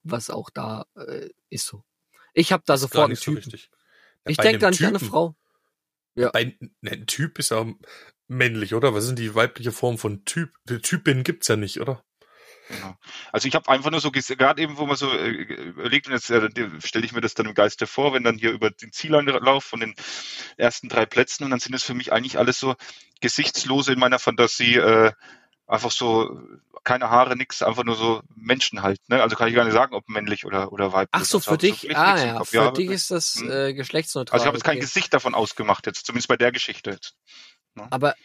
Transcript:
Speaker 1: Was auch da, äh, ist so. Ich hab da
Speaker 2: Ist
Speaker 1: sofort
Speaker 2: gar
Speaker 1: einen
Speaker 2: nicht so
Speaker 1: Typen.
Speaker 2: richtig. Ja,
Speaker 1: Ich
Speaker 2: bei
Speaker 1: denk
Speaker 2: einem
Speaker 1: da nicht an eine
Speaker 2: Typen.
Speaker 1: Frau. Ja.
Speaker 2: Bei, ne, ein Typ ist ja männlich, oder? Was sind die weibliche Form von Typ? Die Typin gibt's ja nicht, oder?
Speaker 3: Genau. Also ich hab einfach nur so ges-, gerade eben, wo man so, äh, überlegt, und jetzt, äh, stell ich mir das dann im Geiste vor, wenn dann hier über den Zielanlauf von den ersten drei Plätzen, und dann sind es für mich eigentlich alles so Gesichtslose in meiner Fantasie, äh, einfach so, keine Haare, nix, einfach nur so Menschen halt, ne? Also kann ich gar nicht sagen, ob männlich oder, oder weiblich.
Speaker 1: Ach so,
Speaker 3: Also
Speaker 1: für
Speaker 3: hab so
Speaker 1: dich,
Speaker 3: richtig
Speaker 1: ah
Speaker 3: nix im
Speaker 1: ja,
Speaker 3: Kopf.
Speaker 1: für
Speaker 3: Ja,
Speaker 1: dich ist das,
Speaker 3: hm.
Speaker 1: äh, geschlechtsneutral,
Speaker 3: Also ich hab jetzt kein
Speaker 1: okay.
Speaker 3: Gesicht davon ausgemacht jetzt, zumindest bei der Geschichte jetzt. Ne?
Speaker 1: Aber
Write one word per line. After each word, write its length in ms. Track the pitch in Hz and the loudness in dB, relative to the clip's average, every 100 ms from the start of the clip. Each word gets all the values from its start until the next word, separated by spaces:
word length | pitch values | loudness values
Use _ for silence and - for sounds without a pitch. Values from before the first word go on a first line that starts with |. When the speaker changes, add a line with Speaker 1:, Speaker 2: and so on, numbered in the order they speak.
Speaker 1:
Was 260 | 160 120 - | -8 -8 -6
auch 200 | - - | -10 -10
da, 360 | - 117 110 - - | -10 -10 -10 -12 -16
äh, 340 | - - - - _ | -14 -14 -14 -18 _
ist 180 | - - | -10 -10
so. 180 | 104 _ _ _ _ _ | -10 _ _ _ _ _
Ich 180 | - 170 | 0 2
hab 120 | 185 - | 2 2
da 80 | |
Speaker 2:
Ist 60 | 139 | 2
Speaker 1:
sofort 140 | 131 | 2
Speaker 2:
gar 100 | - | 4
Speaker 1:
einen 60 | 147 | 4
Speaker 2:
nicht 100 | 123 | 2
so 80 | - | -4
Speaker 1:
Typen. 140 | 147 131 | -6 -6
Speaker 2:
richtig. 180 | - - _ _ _ _ _ | -16 -20 _ _ _ _ _
Ja, 60 | - | -4
Speaker 1:
Ich 40 | 156 | 2
Speaker 2:
bei 40 | |
Speaker 1:
denk 120 | 214 | 4
Speaker 2:
einem 60 | 220 | 4
Speaker 1:
da 100 | 202 | 2
nicht 100 | 180 | 4
an 60 | 208 | 2
eine 100 | 202 | 0
Speaker 2:
Typen. 120 | 113 | -2
Speaker 1:
Frau. 260 | 123 170 160 _ _ _ _ _ _ _ - | 0 0 -4 _ _ _ _ _ _ _ -2
Ja. 140 | 120 | 0
Speaker 2:
Bei, 260 | 117 120 - - _ | 2 0 -4 -18 _
ne, 100 | 110 | -12
ein 160 | - 113 | -10 -8
Typ 320 | - 156 - | -4 -6 -4
ist 120 | 147 | -2
ja 120 | 113 113 - - - - _ - | -2 -2 -8 -18 -20 -20 _ -10
männlich, 480 | 127 123 113 104 | -6 -4 -4 -4
oder? 180 | 113 135 | 0 0
Was 100 | 107 | 0
sind 140 | 113 127 | -4 -4
die 160 | 113 | -4
weibliche 380 | 107 120 - 117 | 0 0 -2 -8
Form 260 | - 123 117 | -4 -4 -2
von 260 | 110 101 | -6 -6
Typ? 280 | - - 160 _ - | -6 -6 -6 _ -8
Die 100 | 120 | -6
Typin 420 | - 180 - 131 | -2 -2 0 0
gibt's 240 | 131 - - | 0 -2 0
ja 80 | 107 | 0
nicht, 240 | 101 - | -2 -6
oder? 240 | 127 127 _ _ _ _ - - - | -6 -6 _ _ _ _ -20 -20 -18
Speaker 3:
Genau. 280 | - 95 92 - - - | -16 -14 -18 -20 -20 -6
Also 160 | 107 131 | -4 0
ich 80 | |
hab 140 | 156 - | 0 2
einfach 220 | 131 143 | 2 2
nur 100 | 160 | -2
so 80 | 147 | -2
ges-, 260 | 151 - 131 | -4 -4 4
gerade 260 | 131 135 | 4 4
eben, 160 | 160 147 | -2 -4
wo 80 | 147 | -2
man 100 | 139 | -2
so, 140 | 139 | 0
äh, 180 | 120 104 | -2 -2
überlegt, 800 | 110 90 - 78 87 110 139 139 | -4 -8 -10 -12 -8 -2 -2 0
und 80 | |
jetzt, 160 | 127 - | -4 2
äh, 180 | 117 107 113 110 78 | 4 4 -2 -6 -8
stell 220 | - 117 | -6 -4
ich 80 | 113 | -2
mir 80 | 120 | -2
das 140 | 113 | -4
dann 100 | - 107 | -2 -2
im 60 | |
Geiste 320 | 104 104 - 110 | 2 2 2 -4
vor, 280 | - 143 | 0 0
wenn 100 | 131 | 2
dann 140 | 120 110 | 0 0
hier 140 | 113 | -2
über 180 | 113 110 | 0 -2
den 200 | - 113 | -2 -10
Zielanlauf 720 | - 160 151 143 127 123 135 | -10 2 4 4 2 2 2
von 160 | - 120 | 0 -8
den 140 | 110 - - - - - - - | -8 -8 -14 -12 -12 -12 -14 0
ersten 320 | 120 - 123 | 0 0 -2
drei 160 | 120 | 0
Plätzen, 400 | 110 - 123 - | 2 2 0 -2
und 60 | 143 | -4
dann 100 | 123 | -4
sind 140 | - | -4
es 80 | 131 | -6
für 100 | - | -6
mich 200 | 123 123 | -6 -2
eigentlich 260 | 113 127 - | -2 0 0
alles 200 | 117 127 | 0 2
so 160 | 135 127 - - - _ | -2 -4 -8 -20 -20 _
Gesichtslose 720 | 123 - 151 - 135 135 135 | -2 0 -2 -2 -2 0 2
in 60 | 127 | 2
meiner 200 | 127 123 | 4 4
Fantasie, 580 | - 113 117 - 120 120 | 2 4 2 4 4 6
äh, 360 | 107 113 110 110 - - _ _ - | 6 6 6 2 -10 -20 _ _ -4
einfach 240 | 110 117 | -2 -2
so, 500 | - 120 113 110 71 60 - _ - | -2 0 2 0 -6 -18 -20 _ -10
keine 260 | - 127 120 | -2 0 4
Haare, 260 | 120 127 127 | 4 4 2
nix, 260 | 131 - | -6 -2
einfach 220 | - 113 | 0 0
nur 120 | 117 113 | -2 0
so 260 | 113 113 - | 0 0 -4
Menschen 460 | 110 113 131 - 107 | -12 -2 0 0 0
halt, 180 | 95 98 - | -2 -2 0
ne? 120 | 123 | 2
Also 140 | 117 110 | 2 2
kann 120 | 117 | 2
ich 60 | |
gar 100 | 120 | 4
nicht 80 | 117 | 4
sagen, 200 | 110 135 | 4 4
ob 140 | 110 - | 0 -6
männlich 380 | 107 104 101 101 | -6 -4 -6 -4
oder, 260 | 98 98 | -4 -4
oder 200 | 101 98 | -2 0
weiblich. 160 | 95 98 | 2 0
Speaker 1:
Ach 120 | - - | 0 0
so, 120 | 208 | 0
Speaker 3:
Also 20 | |
Speaker 1:
für 100 | - | 0
Speaker 3:
hab 80 | 160 | 2
so 60 | 185 | 2
Speaker 1:
dich, 60 | - | 0
Speaker 3:
richtig 140 | 135 147 | -4 2
Speaker 1:
ah 160 | 175 | 4
Speaker 3:
nix 100 | 190 | 4
im 60 | 123 | 0
Speaker 1:
ja, 100 | 117 | -2
Speaker 3:
Kopf. 100 | 98 | 0
Speaker 1:
für 80 | 117 | 4
Speaker 3:
Ja, 140 | 113 | 4
Speaker 1:
dich 200 | 131 185 | 2 -2
ist 200 | 190 - | -2 -2
das, 240 | 175 - - | -2 -2 -4
Speaker 3:
hm. 140 | 120 | -4
Speaker 1:
äh, 240 | 135 139 | -2 -2
geschlechtsneutral, 600 | 135 131 156 160 143 123 | -4 -4 -4 -4 -6 0
Speaker 3:
Also 100 | 117 | 2
ich 40 | 117 | 2
hab 60 | |
jetzt 100 | 127 | 2
kein 120 | 139 143 | 0 0
Speaker 1:
okay. 40 | 131 | -2
Speaker 3:
Gesicht 260 | - - | -4 2
davon 220 | 143 127 | 2 2
ausgemacht 520 | 113 107 - 107 98 - | 0 -2 -2 0 0 0
jetzt, 200 | 98 - | -8 -6
zumindest 220 | 120 - | -6 0
bei 80 | 123 | 4
der 120 | 120 | 4
Geschichte 380 | 123 - 110 - | 2 -4 -8 -10
jetzt. 220 | 98 - - _ - - _ _ - | -10 -12 -20 _ -20 -20 _ _ -20
Ne? 120 | 107 | -8
Speaker 1:
Aber 240 | 131 143 - | 0 0 0